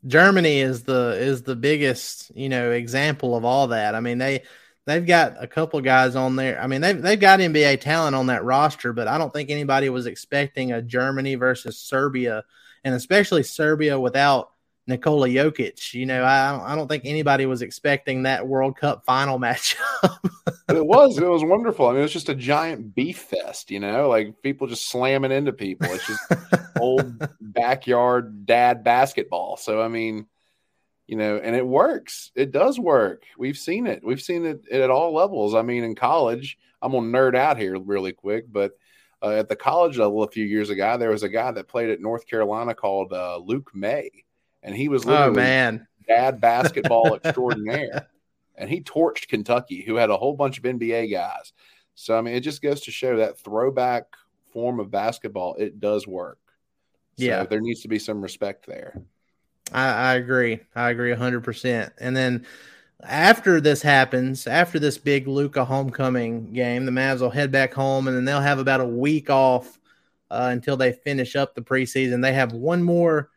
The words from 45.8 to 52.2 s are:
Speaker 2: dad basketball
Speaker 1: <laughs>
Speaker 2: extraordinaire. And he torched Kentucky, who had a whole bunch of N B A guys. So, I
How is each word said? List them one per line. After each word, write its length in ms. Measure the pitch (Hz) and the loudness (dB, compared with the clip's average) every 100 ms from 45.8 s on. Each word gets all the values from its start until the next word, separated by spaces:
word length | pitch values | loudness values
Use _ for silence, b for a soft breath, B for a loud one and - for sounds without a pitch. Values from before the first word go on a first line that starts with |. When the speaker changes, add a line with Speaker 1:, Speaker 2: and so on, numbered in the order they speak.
| - _ - | -12 _ 2
Speaker 2:
dad 320 | 117 131 117 | 2 2 2
basketball 720 | 117 117 147 - - 117 113 110 | 2 4 0 0 2 4 4 2
Speaker 1:
<laughs> 0 | |
Speaker 2:
extraordinaire. 920 | 160 143 123 110 104 135 139 127 - _ _ _ _ - | -2 -2 0 -2 -4 -6 -6 -10 -12 _ _ _ _ -14
And 140 | 98 | -8
he 120 | 175 | -8
torched 480 | 151 151 165 - - | -6 0 0 0 -6
Kentucky, 520 | 113 104 120 123 92 | -6 0 -2 -2 -12
who 140 | 98 113 | -4 0
had 140 | 113 | 2
a 60 | 98 | 2
whole 160 | 127 143 | 0 -2
bunch 240 | 139 127 | -4 -2
of 60 | 123 | -6
N 120 | 123 | -4
B 140 | 113 | -2
A 160 | 117 113 | -2 -2
guys. 460 | 98 98 - - b b b b _ | -4 -6 -10 -16 b b b b _
So, 220 | - | -2
I 40 | 113 | -2